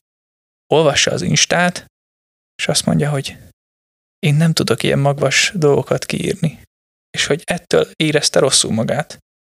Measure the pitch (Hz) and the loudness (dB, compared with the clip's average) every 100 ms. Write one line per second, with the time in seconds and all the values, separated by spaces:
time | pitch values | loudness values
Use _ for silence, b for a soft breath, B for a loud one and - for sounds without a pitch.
0 | _ _ _ _ _ _ - 143 160 139 | _ _ _ _ _ _ 0 2 2 2
1 | - - 175 151 - 165 180 - - _ | 0 -2 -2 0 0 0 0 -2 -12 _
2 | _ _ _ _ _ - - 151 - 165 | _ _ _ _ _ -8 -4 -2 0 0
3 | 147 143 135 - - _ _ _ _ _ | 0 -2 -6 -12 -20 _ _ _ _ _
4 | _ _ 156 147 165 160 - 123 - 143 | _ _ 0 2 2 2 0 0 0 0
5 | 139 143 139 - - 190 147 139 135 - | 0 0 0 0 -2 0 2 2 0 -4
6 | - - - - 156 - - _ _ _ | -4 -4 -4 -2 -4 -6 -18 _ _ _
7 | _ - - 151 - 175 - 165 160 - | _ -6 -2 -2 -4 -6 0 0 0 -2
8 | 156 147 - - 135 - - 110 131 123 | 0 0 2 2 2 2 0 -2 -2 -2
9 | - - _ _ | -6 -12 _ _